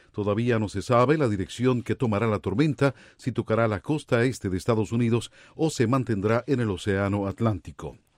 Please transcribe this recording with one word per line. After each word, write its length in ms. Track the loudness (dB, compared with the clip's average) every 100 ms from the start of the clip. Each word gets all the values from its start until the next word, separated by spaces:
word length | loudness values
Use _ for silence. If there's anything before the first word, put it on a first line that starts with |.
| _
Todavía 440 | -4 -2 0 2 0
no 100 | 0
se 120 | -4
sabe 360 | 0 4 4 2
la 100 | 2
dirección 560 | 0 -4 -2 0 0
que 120 | -2 -2
tomará 300 | 0 2 0
la 140 | 0
tormenta, 560 | 0 0 0 2 0 0 -10 -12
si 160 | -6
tocará 340 | -4 -2 0 0
la 140 | 0
costa 420 | -2 -4 0 2
este 260 | 2 -2 -4
de 60 | -2
Estados 380 | 0 0 0
Unidos 400 | 0 0 0 -4 -12 -18 -4
o 120 | -2
se 180 | 0 0
mantendrá 580 | 0 0 -2 0 0 0
en 140 | 0
el 80 | 0
Océano 580 | -2 0 0 0 0 -2
Atlántico. 680 | -2 -2 -2 -6 -12 -14 -14 _